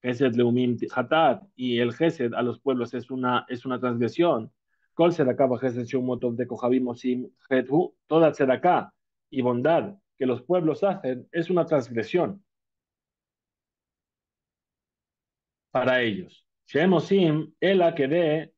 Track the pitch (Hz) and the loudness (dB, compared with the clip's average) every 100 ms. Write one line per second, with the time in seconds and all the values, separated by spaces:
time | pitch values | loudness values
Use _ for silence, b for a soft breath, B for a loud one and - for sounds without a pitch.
0 | 127 117 131 117 120 120 123 120 - 127 | -6 0 0 2 2 2 0 -2 -4 -4
1 | 120 156 156 - - - 127 117 120 117 | 0 2 2 0 -8 -8 -4 0 -2 0
2 | 165 160 120 104 123 113 139 127 117 127 | -2 0 -4 -2 -4 -4 -4 -2 -4 -8
3 | 120 131 127 123 - 123 135 123 127 117 | -10 -4 -2 -2 -4 -10 -6 -4 -4 -2
4 | 117 - 170 127 113 _ _ _ _ - | -2 2 0 0 -4 _ _ _ _ 0
5 | 170 156 131 127 131 120 131 120 120 135 | 2 2 0 2 0 0 -2 -4 -4 -4
6 | 127 123 123 117 120 120 123 127 123 120 | -4 -4 -4 -4 -6 -4 0 0 0 -4
7 | 127 123 123 _ _ 131 123 151 - _ | -4 -4 -6 _ _ 0 2 0 0 _
8 | _ 156 160 143 135 123 - 120 101 _ | _ 4 4 4 0 2 2 2 -2 _
9 | _ _ _ 135 123 120 135 165 101 - | _ _ _ -2 0 2 2 2 0 -12
10 | _ _ 131 123 - 180 160 147 196 196 | _ _ -2 -2 0 0 0 0 -2 -2
11 | - 127 - 170 165 175 165 151 120 117 | -6 -6 -6 -6 0 0 2 0 0 -6
12 | 104 180 160 196 _ _ _ _ _ _ | -2 -2 -2 -6 _ _ _ _ _ _
13 | _ _ _ _ _ _ _ _ _ _ | _ _ _ _ _ _ _ _ _ _
14 | _ _ _ _ _ _ _ _ _ _ | _ _ _ _ _ _ _ _ _ _
15 | _ _ _ _ _ _ _ 131 123 127 | _ _ _ _ _ _ _ -2 0 0
16 | 117 92 87 _ _ _ _ 139 185 170 | 0 -4 -12 _ _ _ _ 0 2 2
17 | - 196 170 151 151 _ 175 196 170 165 | 2 2 2 0 -4 _ 0 2 2 2
18 | 170 170 165 156 151 | 0 0 0 -2 -6